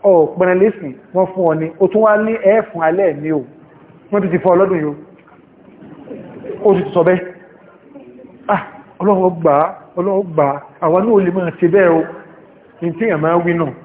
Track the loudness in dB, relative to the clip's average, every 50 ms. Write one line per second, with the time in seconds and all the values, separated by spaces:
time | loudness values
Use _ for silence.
0 | 4 4 4 4 4 2 0 0 0 2 2 2 2 0 0 -4 -12 -14 -14 -16
1 | -20 -6 -2 -2 -2 -2 -2 -2 -2 0 0 -2 -4 -8 -2 -2 -2 0 2 2
2 | 2 4 2 2 0 -2 -4 0 2 2 2 2 0 -2 -6 -2 -2 0 0 2
3 | 0 0 -2 -4 -6 -4 -4 -4 -4 -8 -18 -20 -20 -20 -20 -20 -20 -20 -20 -20
4 | _ -4 -4 -2 -2 0 -2 0 2 2 4 4 4 2 0 -2 -4 -6 -8 -10
5 | -16 -20 -20 _ _ _ -20 _ _ _ _ _ -20 -20 -20 -20 -20 -20 -20 -20
6 | -20 -18 -18 -18 -18 -20 -20 -18 -14 -14 -12 -2 0 2 2 2 -2 -2 0 0
7 | 2 2 2 0 -2 -10 -16 -20 -20 -20 -20 -20 -20 -20 -20 -20 _ -20 -20 -20
8 | -20 -20 -20 -20 -20 -20 -20 -14 -4 -2 -2 -2 -2 -10 -18 -20 -20 -20 -12 _
9 | 0 0 2 2 2 0 0 2 2 2 4 4 2 0 -4 -12 -20 -12 -8 -6
10 | -4 -2 -2 -2 -4 -4 -2 0 0 0 -2 -6 -10 -18 -12 -4 -2 0 0 2
11 | 2 2 2 2 2 2 -2 -2 -4 -4 -4 -2 0 2 4 4 4 4 2 2
12 | 0 -4 -10 -18 -20 -20 -20 -20 -20 -20 -20 -20 _ _ _ -10 -8 -8 -6 -4
13 | -2 -2 -2 -2 0 0 0 0 0 0 -2 -2 -2 -4 -6 -12 -18